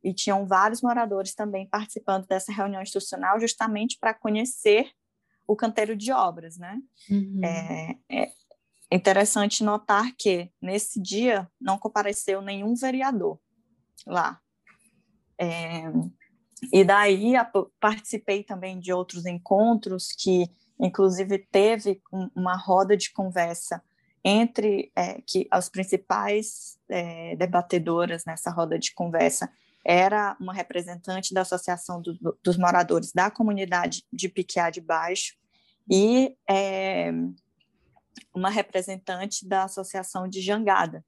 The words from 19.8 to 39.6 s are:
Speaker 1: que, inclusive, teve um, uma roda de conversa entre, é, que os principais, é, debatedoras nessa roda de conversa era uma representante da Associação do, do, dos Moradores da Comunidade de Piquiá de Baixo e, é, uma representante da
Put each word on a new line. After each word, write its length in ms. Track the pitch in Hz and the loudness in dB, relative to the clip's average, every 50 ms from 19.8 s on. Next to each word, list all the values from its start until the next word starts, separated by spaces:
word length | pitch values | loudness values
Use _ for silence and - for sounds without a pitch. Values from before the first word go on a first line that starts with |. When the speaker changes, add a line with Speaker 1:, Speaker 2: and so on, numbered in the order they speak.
| - 202 185 185 - - | 0 -4 -6 -6 -6 -8
Speaker 1:
que, 380 | - - - 185 185 180 175 175 _ _ _ _ _ | -8 -4 0 2 4 4 4 0 _ _ _ _ _
inclusive, 600 | _ - 185 185 - 196 190 185 180 196 190 196 196 196 _ | _ -2 -2 2 4 4 4 4 2 -2 -2 -2 -4 -4 _
teve 520 | - 196 202 214 226 214 214 202 190 190 _ _ | 4 4 6 6 4 2 0 -2 -2 -2 _ _
um, 180 | - 190 185 - _ | -8 -8 -8 -6 _
uma 220 | - 185 180 180 | -4 -2 -2 -2
roda 400 | 185 - - 185 185 196 190 208 | -2 2 4 4 4 6 6 4
de 160 | 196 - - _ | 2 2 -6 _
conversa 680 | - 196 185 175 180 170 170 170 - - - 175 175 _ _ _ _ _ _ _ _ | -4 -4 -2 0 -2 -2 -2 -2 -8 -8 -8 -8 -10 _ _ _ _ _ _ _ _
entre, 680 | _ 190 202 214 233 233 - - 208 214 202 196 - - _ | _ 4 4 4 4 4 2 0 2 2 2 2 -2 -2 _
é, 280 | - 175 180 196 - | -2 -2 -2 -4 -12
que 260 | - - - 370 - - - | -10 -2 -2 -2 0 2 0
os 120 | 185 185 - | 0 0 0
principais, 1080 | - 185 190 185 - 190 - _ - 208 202 202 208 214 214 214 - - - - - _ _ _ | -6 -6 -2 0 -2 -2 0 _ -2 0 0 0 0 -2 -2 -4 -12 -14 -18 -18 -20 _ _ _
é, 480 | 202 180 175 170 165 165 165 165 165 | -6 -6 -6 -6 -10 -12 -10 -10 -4
debatedoras 880 | 160 175 180 175 175 175 - - 175 160 165 165 170 175 175 170 165 - | -2 -2 2 2 0 0 2 0 0 0 2 0 0 0 0 -2 -8 -8
nessa 260 | 170 160 165 - - | -10 -10 -8 -8 -6
roda 260 | 170 170 165 160 165 | -2 -2 -2 -2 -2
de 160 | 165 165 - - | -4 -4 -6 -6
conversa 560 | - 180 175 165 165 170 165 165 - 170 165 _ _ _ _ _ _ _ | -6 -6 -2 0 2 2 2 2 -2 -6 -8 _ _ _ _ _ _ _
era 520 | - 175 175 185 196 208 208 208 202 - _ | 2 4 6 6 4 4 2 0 -2 -4 _
uma 140 | 185 185 185 | -10 -10 -8
representante 800 | 196 175 - - 180 175 175 175 175 _ - 185 185 185 - 190 | -8 -10 -6 -6 -8 -6 -6 -14 -14 _ -8 -8 -6 -6 -2 -2
da 80 | 190 | -2
Associação 600 | 185 - - 180 - - 180 175 - - 180 175 | 0 0 -4 -4 -2 -4 -6 -6 -6 -10 -10 -10
do, 120 | 170 170 170 | -8 -10 -10
do, 240 | - - 170 - _ | -6 -6 -6 -6 _
dos 160 | _ 180 180 | _ 0 2
Moradores 540 | 175 180 175 180 180 175 170 175 165 175 - | 4 4 4 4 4 4 4 2 0 0 0
da 180 | - 175 180 208 | 0 2 2 2
Comunidade 760 | 208 - 233 214 208 196 190 175 175 180 175 175 175 - _ _ - | 2 2 2 2 2 0 -2 0 0 0 0 -2 -4 -6 _ _ -10
de 160 | - 185 185 | -6 -6 -4
Piquiá 400 | _ - 180 - - 185 170 170 | _ -4 -6 -2 0 0 0 0
de 100 | 165 180 | -2 -6
Baixo 560 | 165 160 165 160 165 170 185 - - - - _ _ _ _ _ _ _ _ _ _ - | -4 -2 0 0 0 -2 -4 -4 -6 -8 -10 _ _ _ _ _ _ _ _ _ _ 2
e, 460 | 190 190 202 220 240 254 262 262 262 _ _ - | 4 6 6 6 6 6 4 2 0 _ _ 0
é, 640 | 196 196 196 196 190 190 190 190 190 180 - 85 82 82 85 90 90 _ _ _ _ _ _ _ _ _ _ _ _ _ _ _ _ - - _ _ | 0 2 2 0 -2 -2 -2 -2 -2 -2 -2 -2 -2 -4 -4 -6 -8 _ _ _ _ _ _ _ _ _ _ _ _ _ _ _ _ -20 -20 _ _
uma 160 | 185 185 190 | -2 -2 0
representante 960 | 214 220 196 - - 190 180 - 190 190 _ - 185 180 190 202 - - - | 0 0 -2 -2 -4 -4 -4 -4 -10 -10 _ -8 -8 -8 -6 -8 -8 -10 -6
da 180 | 190 196 190 | -2 0 0